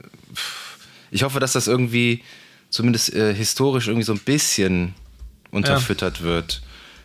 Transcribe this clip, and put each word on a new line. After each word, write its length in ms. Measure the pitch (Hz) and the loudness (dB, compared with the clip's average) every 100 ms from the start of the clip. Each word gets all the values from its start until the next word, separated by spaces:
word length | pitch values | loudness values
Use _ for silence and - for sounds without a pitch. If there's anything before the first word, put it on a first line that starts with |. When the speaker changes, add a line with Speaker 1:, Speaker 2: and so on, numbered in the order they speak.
| - - - | -20 -20 -16
Speaker 1:
pff, 440 | - - - - - - - - | -12 -10 -10 -16 -20 -20 -20 -6
ich 140 | 104 | -2
hoffe, 160 | 139 135 | 0 0
dass 120 | 131 | 0
das 140 | 131 107 | 0 2
irgendwie 560 | 127 123 120 120 117 - - - - - | 2 2 2 2 0 -6 -20 -20 -20 -8
zumindest, 420 | - 120 117 - | 0 2 2 0
äh, 220 | 104 107 | 2 2
historisch 540 | 101 110 - 135 131 110 | 2 0 0 2 2 0
irgendwie 160 | 117 110 | 0 0
so 60 | |
ein 80 | 101 | -2
bisschen 720 | - 147 - - 95 90 87 - - - - - - | 0 0 2 2 2 2 -2 -6 -20 -20 -20 -20 -8
unterfüttert 680 | 104 131 139 117 98 92 87 | -2 0 2 0 -2 -2 -4
Speaker 2:
Ja. 40 | |
Speaker 1:
wird. 380 | 85 85 82 - - - - - | -2 -2 -2 -8 -10 -20 -20 -20